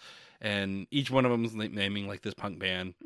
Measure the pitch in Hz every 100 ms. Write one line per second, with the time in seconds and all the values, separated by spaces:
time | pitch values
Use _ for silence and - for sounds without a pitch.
0 | - - - - 107 101 98 98 - 143
1 | 135 131 127 120 113 110 107 104 98 101
2 | 98 98 104 - 104 82 92 92 92 -